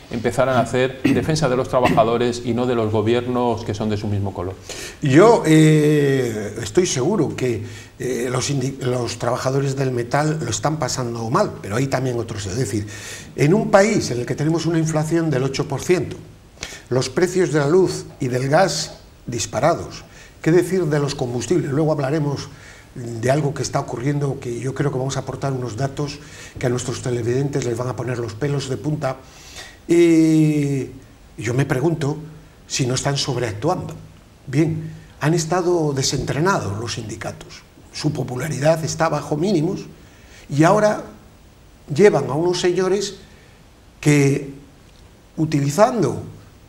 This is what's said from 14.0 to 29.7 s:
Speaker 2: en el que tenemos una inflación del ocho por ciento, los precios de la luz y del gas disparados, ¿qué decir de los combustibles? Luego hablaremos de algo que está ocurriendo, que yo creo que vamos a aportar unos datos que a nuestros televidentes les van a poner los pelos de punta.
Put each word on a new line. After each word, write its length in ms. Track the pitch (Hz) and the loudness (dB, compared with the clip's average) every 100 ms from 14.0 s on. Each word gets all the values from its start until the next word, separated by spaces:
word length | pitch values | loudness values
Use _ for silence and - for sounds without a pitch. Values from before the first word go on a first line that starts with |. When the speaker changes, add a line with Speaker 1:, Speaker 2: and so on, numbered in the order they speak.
| - | 0
Speaker 2:
en 80 | 123 | -4
el 60 | 123 | -4
que 100 | 127 | -2
tenemos 300 | 151 160 156 | 0 0 0
una 120 | 165 | 0
inflación 520 | 160 156 156 170 160 | 0 0 0 0 2
del 140 | 127 | 0
ocho 260 | 135 135 139 | 0 -2 -4
por 100 | 135 | -4
ciento, 380 | - 180 104 - - - - - - - - | 0 0 0 -8 -16 -20 -20 -16 -14 -14 -2
los 180 | 123 131 | -2 0
precios 460 | - 180 175 165 | 0 0 2 2
de 60 | 151 | 2
la 100 | 139 | 4
luz 380 | 180 180 - - - | 4 2 0 -10 -6
y 80 | 131 | -4
del 220 | 127 135 | -2 2
gas 460 | 156 190 - - - - - - | 4 4 0 -8 -12 -20 -18 -10
disparados, 800 | 120 - 110 147 131 80 - - - - - | -8 -6 0 0 0 -4 -14 -18 -20 -20 -6
¿qué 100 | 160 | 2
decir 320 | 175 170 190 | 4 4 0
de 160 | 160 151 | 0 0
los 160 | 143 - | 0 -2
combustibles? 560 | 123 120 107 175 139 | -4 -4 0 0 0
Luego 220 | 135 156 | 0 0
hablaremos 560 | 147 135 160 143 135 - - - - - 139 | 0 0 -2 -2 -4 -8 -16 -20 -20 -18 -14
de 360 | 117 113 120 | -10 -4 0
algo 220 | 147 143 | 2 0
que 100 | - | -2
está 160 | 120 143 | -4 -4
ocurriendo, 600 | 139 120 135 143 139 123 | -4 -4 -2 0 -2 -4
que 200 | 127 120 | -6 -6
yo 160 | 131 131 | -4 -2
creo 160 | 143 | -2
que 80 | 131 | -2
vamos 180 | 131 131 | -4 -4
a 40 | |
aportar 300 | 127 127 143 | -6 -6 -4
unos 240 | 131 123 107 | -4 -4 -4
datos 420 | 139 151 143 - - - - - | -4 -4 -8 -8 -16 -20 -18 -4
que 80 | 127 | -2
a 20 | |
nuestros 320 | 123 - 110 | -2 -4 -6
televidentes 640 | 131 120 113 127 143 143 123 | -4 -2 0 0 0 -2 -2
les 100 | 113 | -4
van 120 | 123 | -4
a 80 | 120 | -6
poner 240 | 120 120 | -6 -6
los 160 | 113 104 | -6 -6
pelos 340 | 147 143 131 | -4 -4 -4
de 80 | 127 | -6
punta. 400 | 147 151 131 131 - - - - - | -4 -4 -4 -6 -12 -20 -20 -18 -18